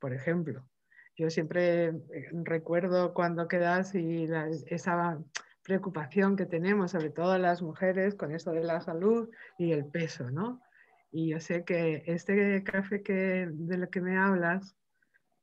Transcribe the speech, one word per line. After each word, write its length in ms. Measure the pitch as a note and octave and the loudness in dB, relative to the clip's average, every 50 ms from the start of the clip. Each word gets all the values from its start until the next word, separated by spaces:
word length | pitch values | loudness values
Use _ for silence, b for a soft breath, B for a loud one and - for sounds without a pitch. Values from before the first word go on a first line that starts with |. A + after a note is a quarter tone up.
por 120 | - C3+ B2+ | -6 -6 -6
ejemplo. 520 | C3 - E3+ E3+ F3 E3 D3+ A#2+ - - - _ _ b b b b b b b | -2 -2 0 0 0 0 -2 -6 -10 -12 -18 _ _ b b b b b b b
Yo 140 | - D#3+ D#3+ | -2 -2 0
siempre, 540 | D#3+ F3+ D#3+ D#3 E3 F3 F3 F3 E3+ E3+ E3+ | 0 0 -2 0 2 2 4 4 4 4 2
eh, 80 | E3 D#3+ D3+ - - - D3+ C3+ - - | 2 0 -4 -8 -10 -12 -12 -10 -8 -8
recuerdo 840 | E3+ E3 - E3 D#3+ D#3+ - E3+ F3 F3+ F3+ F3+ F3+ F3+ E3+ F3 | -6 -4 -2 -2 -2 0 2 2 2 2 4 2 2 2 2 2
cuando 320 | - E3+ E3+ E3+ E3 E3+ | 2 0 2 0 0 -2
quedas 480 | E3 F#3 F3+ F3 F3 F3 F#3 F#3 F#3+ G3+ | 0 0 2 2 4 2 2 0 0 -2
y 320 | F#3+ E3 E3 E3 E3 E3 | -2 0 0 0 0 0
la, 220 | D#3 E3 D#3+ D3+ D#3 E3 D3+ - | 0 0 -2 -2 -2 -4 -6 -6
esa 560 | - E3+ E3 - F#3+ F3 E3+ E3+ F3 E3 D3 E3 - - B B B B B _ | -6 -6 -4 -2 0 0 2 2 0 -2 -4 -8 -10 -12 B B B B B _
preocupación 720 | - F#3+ F#3 F#3+ F#3+ D#3+ D#3 D3+ C3 - G3+ G3 G3 G3+ | -2 -2 0 0 -2 -4 -6 -6 0 2 4 4 4 4
que 120 | G3 F3+ | 2 0
tenemos, 440 | - E3+ D#3+ E3+ F#3+ G#3 G#3 F#3 F3 | 0 0 0 2 2 4 2 2 0
sobre 200 | F#3+ E3+ D#3 D3+ | 0 -2 -2 -2
todo 280 | - D#3+ E3+ F#3 F#3+ F#3 | -2 0 2 2 2 4
las 240 | F#3 F3 F3 E3+ F3+ | 4 2 2 2 -2
mujeres, 540 | D#3 D3+ - F#3+ F#3 F3+ F#3+ F#3+ G#3 G3+ | -6 -4 0 0 2 2 2 2 0 0
con 160 | G3+ F3 C#3+ D3+ | -2 -4 -6 -6
esto 160 | E3 - F#3 | -6 -4 -2
de 140 | D#3+ E3 E3 | -2 0 0
la 160 | E3+ E3 E3+ | 0 -2 -2
salud 500 | E3+ - E3 E3 F#3 G#3+ A3+ A#3 A3+ A3+ b b b b b | -2 -4 -4 0 2 4 4 2 0 -4 b b b b b
y 140 | - F3 E3 D#3+ | -2 0 2 2
el 140 | D3 C#3 | 0 0
peso, 440 | D3 - E3+ E3 D3 - - C#3 A#2+ C3 | -2 -4 -4 -4 -4 -4 -8 -6 -6 -4
¿no? 280 | D#3 G#3 A#3+ B3+ B3 - _ _ _ - _ _ _ _ _ - | -4 -4 -4 -6 -10 -14 _ _ _ -20 _ _ _ _ _ -4
Y 160 | E3 E3 D#3+ | -2 -2 -2
yo 100 | D#3 D#3+ | -2 -4
sé 240 | D#3+ - F3 F3 E3+ | -4 -4 -4 -4 -2
que 400 | - F3+ E3+ E3 E3 D#3 C#3+ D#3 | -2 0 0 2 0 0 -2 -2
este 580 | E3+ E3+ F3 - - G3 G#3 G3+ G3+ G3 F#3+ G3 | -4 -4 -4 0 2 2 4 4 4 2 0 0
café 380 | G3 G3 G3 G3 G3 G#3+ G3+ G3+ | 0 -2 -2 -2 -2 -4 -4 -2
que, 460 | - G3 F#3+ F#3+ F#3+ F#3 F#3 F#3 E3+ | -2 0 0 2 0 0 0 -2 -2
de 300 | D#3 D3+ E3+ E3 F#3 F3+ | -4 -6 -4 -4 -2 -2
lo 100 | F3+ F3+ | -4 -4
que 120 | - F#3+ | -4 -4
me 180 | F3+ F#3 F#3+ F#3+ | -2 0 2 4
hablas, 580 | F#3+ G3 F#3+ F3+ E3+ E3+ F3 G3 G3 - - _ _ _ _ _ _ _ _ _ _ _ _ _ | 4 4 4 4 2 2 0 0 -4 -8 -16 _ _ _ _ _ _ _ _ _ _ _ _ _